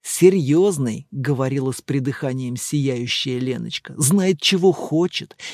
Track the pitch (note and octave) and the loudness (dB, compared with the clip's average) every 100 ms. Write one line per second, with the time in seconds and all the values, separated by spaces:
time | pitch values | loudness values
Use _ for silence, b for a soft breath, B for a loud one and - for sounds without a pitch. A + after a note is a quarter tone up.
0 | - - F3+ F#3+ C3+ D#3 G3+ D#3 B2 G#2+ | -10 6 6 6 4 4 4 2 -2 -4
1 | - C#3 C3 C3 C3 C3+ C3 B2 - C#3 | -8 -6 -2 0 0 -2 -4 -4 -4 -2
2 | C3 C3 C#3 C3 B2+ B2 - D3 C3+ B2 | -2 -4 -4 -4 -6 -8 -4 -2 -2 -2
3 | A#2+ - C3+ B2+ B2+ A#2+ A2+ - - - | -4 -4 -4 -4 -4 -6 -8 -10 -10 -2
4 | C3+ G3 F#3 E3 - F#3 F#3 - - D#3 | 2 2 2 0 0 4 4 2 0 -2
5 | F3+ - - - B | -2 -4 -12 -16 B